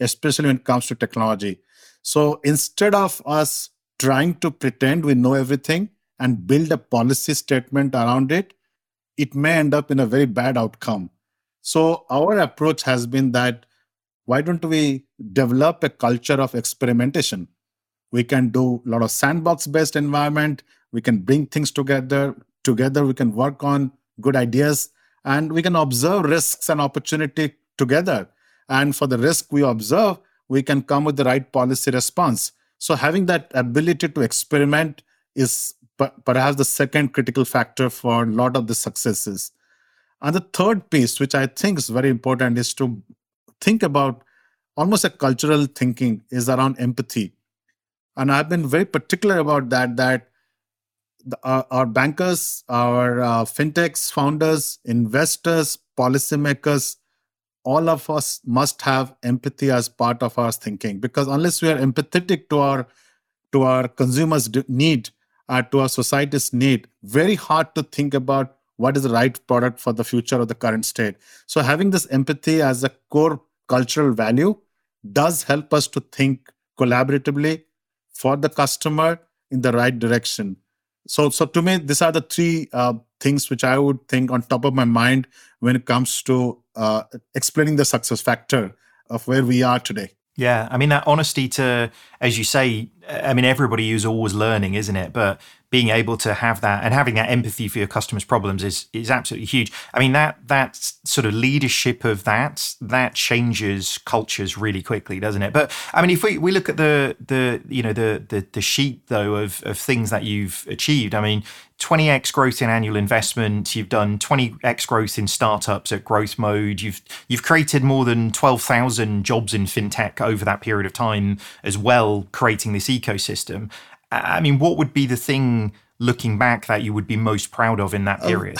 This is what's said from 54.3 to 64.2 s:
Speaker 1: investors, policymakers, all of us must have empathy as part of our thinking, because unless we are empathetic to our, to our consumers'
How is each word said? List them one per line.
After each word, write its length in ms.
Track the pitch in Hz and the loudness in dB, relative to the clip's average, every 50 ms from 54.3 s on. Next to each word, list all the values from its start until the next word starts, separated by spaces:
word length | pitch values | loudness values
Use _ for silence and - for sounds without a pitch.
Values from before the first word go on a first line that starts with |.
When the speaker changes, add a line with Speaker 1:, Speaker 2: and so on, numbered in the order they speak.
| 151 151 156 156 160 151 135 - - - - | 2 2 2 2 2 0 -2 -4 -8 -10 -6
Speaker 1:
investors, 920 | - 117 120 117 110 110 135 156 156 - - - 165 165 165 156 143 - - _ _ _ - | -2 0 0 0 2 2 0 0 0 -2 -2 -2 0 0 0 0 -2 -4 -10 _ _ _ -2
policymakers, 960 | 127 127 131 139 - - 151 147 147 147 139 135 - 151 147 139 135 - - _ _ _ _ _ _ _ _ _ _ _ _ _ - | 0 2 2 0 0 0 -2 0 0 0 -2 -2 0 0 0 0 -2 -4 -8 _ _ _ _ _ _ _ _ _ _ _ _ _ -4
all 240 | 127 131 156 165 165 | 0 0 2 2 2
of 200 | 165 147 - - | 0 0 -2 -4
us 300 | 151 151 131 - - - - | -4 -4 -4 -4 -8 -8 -6
must 360 | 120 117 127 143 139 - - - | -2 0 0 0 0 -2 -4 -2
have 300 | 139 135 131 135 131 - _ | -2 0 0 -2 -4 -8 _
empathy 480 | - 123 120 120 - 143 - - 139 135 | -4 -2 -2 -2 -4 -6 -6 -2 0 2
as 200 | 131 123 117 - | 2 2 0 -2
part 340 | _ - 123 117 120 120 131 | _ -2 -2 -2 0 0 -2
of 160 | 117 - - | -4 -2 -2
our 120 | 120 117 | -2 -2
thinking, 480 | 110 - - 113 104 95 - 110 101 98 | -2 -6 -8 -10 -10 -8 -8 -8 -8 -6
because 280 | 110 123 - - 139 135 | -8 -6 -2 -2 -2 0
unless 340 | 139 143 165 175 165 - | 0 0 0 0 -2 0
we 80 | - 160 | 0 0
are 80 | 156 135 | 0 2
empathetic 720 | 135 135 120 - 147 - - 180 175 180 196 151 - - | 2 0 0 0 -2 0 -2 -2 0 0 -2 -2 -2 -2
to 100 | 151 147 | 0 2
our, 280 | 143 139 139 131 123 - _ _ _ _ _ _ _ _ _ _ _ _ | 2 2 0 -2 -4 -8 _ _ _ _ _ _ _ _ _ _ _ _
to 120 | - 139 131 | 0 2 4
our 260 | 131 131 127 127 123 | 4 4 2 0 -2
consumers' 580 | _ - 135 127 123 135 | _ 0 0 0 2 2